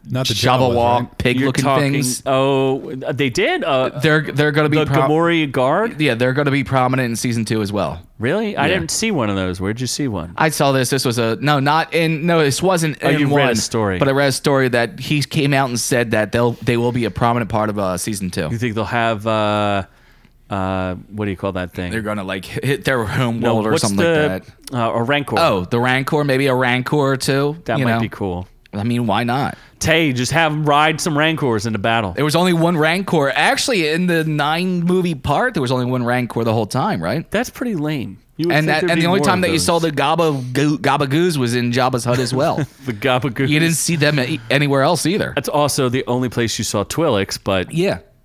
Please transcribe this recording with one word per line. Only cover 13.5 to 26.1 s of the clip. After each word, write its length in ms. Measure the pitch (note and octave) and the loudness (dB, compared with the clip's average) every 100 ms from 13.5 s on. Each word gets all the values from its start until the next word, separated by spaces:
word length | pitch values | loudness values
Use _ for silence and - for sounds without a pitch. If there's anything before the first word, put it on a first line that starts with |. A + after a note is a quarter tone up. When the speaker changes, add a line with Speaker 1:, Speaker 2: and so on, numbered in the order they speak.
Speaker 3:
a 40 | A2+ | 0
story. 420 | - A#2 G#2 F#2 | -2 -2 0 0
Speaker 2:
but 120 | C#3 | 0
I 20 | |
read 160 | C3+ C#3 | 2 0
a 40 | |
story 340 | B2+ - C#3 C3 | 0 0 2 2
that 300 | A#2+ A#2 - | 0 -2 -6
he 220 | B2 D3+ | -4 -2
came 320 | C3+ D#3 C#3 | -2 -2 2
out 160 | C#3 C3+ | 2 0
and 100 | A#2+ | -2
said 320 | - B2+ A#2+ | 0 0 0
that 220 | A2 G#2 | 0 0
they'll, 180 | A#2 A#2+ A#2 | 2 0 0
they 120 | A#2 A#2+ | 0 0
will 160 | A#2+ | 0
be 140 | B2 A2 | 0 -4
a 60 | |
prominent 380 | - A#2+ A#2+ G#2 | 0 0 0 0
part 200 | A2 G#2+ | -2 0
of, 100 | G2+ | 0
uh, 160 | F#2+ F2 | -2 -2
season 320 | - G2+ F#2 | -4 -4 -4
two. 200 | F#2 D#2+ | -4 -4
Speaker 3:
You 60 | A2+ | -2
think 180 | A#2+ G#2+ | -4 -2
they'll 80 | |
have, 420 | G2 A#2+ A2+ A2 A2 | -2 0 0 0 -2
uh, 580 | A2 G#2+ G#2 G#2 G2+ F#2 _ _ - _ _ _ | 0 0 0 0 -2 -4 _ _ -20 _ _ _
uh, 460 | G2+ F#2+ F#2+ F#2 F2+ - | -4 -2 -2 -4 -6 -10
what 140 | G#2 G#2 | -6 -4
do 60 | |
you 60 | F#2 | -4
call 160 | G2 | -4
that 180 | F#2 F2+ | -4 -6
thing? 180 | - F2+ | -6 -6
Speaker 2:
They're 100 | A2 | -4
gonna, 220 | G#2+ G#2 F#2+ | -4 -6 -6
like, 180 | F#2+ F2 | -8 -8
hit 380 | - B2 C#3 | -6 -4 -2
their 220 | C#3 C3 G#2 | 0 0 -2
home 340 | - B2 A2+ | -2 -2 0
Speaker 3:
No, 140 | A#2+ A2+ | 0 0
Speaker 2:
world 120 | G#2+ | 2
or 40 | |
Speaker 3:
what's 120 | G#2+ | 0
Speaker 2:
something 220 | A2+ G2 E3+ | 0 2 2
Speaker 3:
the, 220 | D#3+ D3+ | 2 0
Speaker 2:
like 180 | F#2+ - - - | -2 -10 -20 -8
that. 60 | B2+ | -2
Speaker 3:
uh, 140 | A2+ | 0
a 120 | A#2 | 0
Rancor. 360 | A#2 C#3+ C#3 A2+ | 0 0 0 2
Speaker 2:
Oh, 260 | E3 F#2+ F2 | 2 2 0
the 140 | A#2+ | 0
Rancor, 440 | B2+ C3 C3+ | 2 0 0